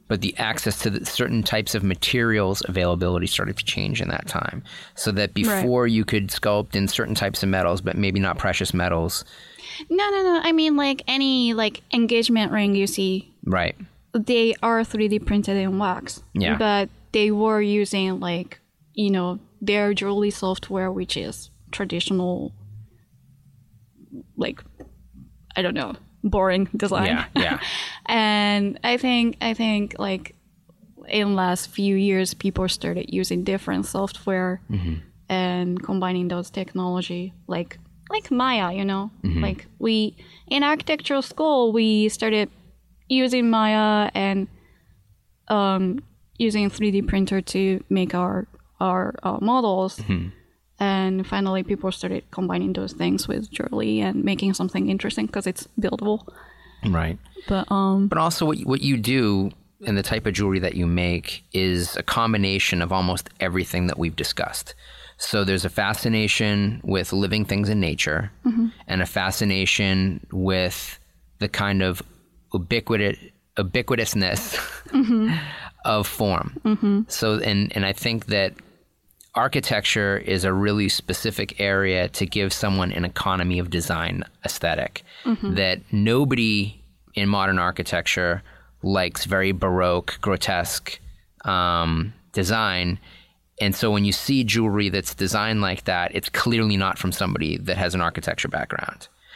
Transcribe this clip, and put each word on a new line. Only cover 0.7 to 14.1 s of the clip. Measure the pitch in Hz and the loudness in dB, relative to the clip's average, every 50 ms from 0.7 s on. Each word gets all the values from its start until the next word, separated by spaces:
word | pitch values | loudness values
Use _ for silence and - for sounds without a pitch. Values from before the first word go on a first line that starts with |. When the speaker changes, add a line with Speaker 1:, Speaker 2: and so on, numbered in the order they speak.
| - - - | -2 -2 -2
Speaker 1:
to | 110 | -2
the | 98 - - | -2 -2 -4
certain | - - - 123 - 117 113 | -4 -2 -2 0 0 0 0
types | 101 - 110 110 101 - - | 0 0 0 -2 0 -2 -2
of | 104 101 | 0 0
materials | 95 90 - - - 135 123 117 113 107 104 98 92 98 - - | 0 0 0 0 0 2 2 2 4 4 4 2 2 0 -2 -2
availability | - 90 95 87 87 87 87 92 87 90 87 87 | -2 0 2 2 2 2 2 2 2 2 0 0
started | - - - 98 98 101 | 0 -2 -2 -2 -2 -4
to | - - | -4 -4
change | - - - 101 98 - 113 | -4 -4 -2 -2 -2 -2 -2
in | 95 85 | -2 -4
that | 82 - - | -4 -6 -6
time. | - - - - - 87 92 - - - - - - - | -6 -6 -4 -4 -4 -6 -8 -12 -14 -16 -20 -20 -16 -10
So | - - 107 98 | -4 -2 0 0
that | 104 101 95 | 0 0 0
Speaker 2:
Right. | - | 0
Speaker 1:
before | 104 101 110 101 95 101 123 123 123 120 | 0 2 2 2 2 2 2 4 4 4
you | 117 113 110 104 | 4 4 2 2
could | - 110 104 98 | 2 0 0 0
sculpt | - - - - 104 104 104 - - - | -2 -4 -2 0 2 2 2 0 0 0
in | 98 98 | 0 0
certain | 95 - - - - 107 | 0 0 -2 -2 -2 -2
types | - 101 98 95 - | -2 -2 -2 -2 0
of | 98 98 | 0 0
metals, | 95 92 87 87 90 90 | 2 2 2 2 0 0
but | 98 95 87 | -2 -2 -2
maybe | 101 101 95 95 98 | 0 0 0 2 2
not | 98 90 82 | 2 2 0
precious | - - 95 85 - 95 - | 0 0 -2 0 0 -2 0
metals. | - 90 87 92 85 82 82 82 - - - - - - - - - - - - - - 302 - | 0 0 0 2 2 0 0 0 -2 -4 -8 -10 -16 -20 -20 -20 -20 -20 -18 -16 -16 -12 -4 0
Speaker 2:
No, | 339 381 415 415 | 0 2 2 2
no, | 403 392 | 2 2
no. | 381 359 339 330 - | 4 4 4 2 2
I | 330 | 2
mean, | 330 320 311 311 294 | 4 4 4 4 4
like, | 285 285 277 269 - - | 4 2 2 0 -2 -2
any, | 247 262 269 269 269 262 254 240 233 220 | -2 0 2 2 2 2 2 2 2 2
like, | 226 220 214 220 - - - | 2 0 -2 -2 -6 -6 -2
engagement | - 233 233 220 233 226 226 240 233 220 208 - | 0 2 2 4 4 4 4 4 4 2 2 2
ring | - 214 202 202 196 | 2 2 2 2 2
you | 196 196 | 2 2
see. | 196 - 196 190 185 185 196 - - - _ - | 0 0 0 0 0 0 -2 -4 -10 -16 _ -2
Speaker 1:
Right. | - 92 90 85 87 - - 185 - _ _ _ _ | 0 2 2 2 0 -2 -6 -14 -18 _ _ _ _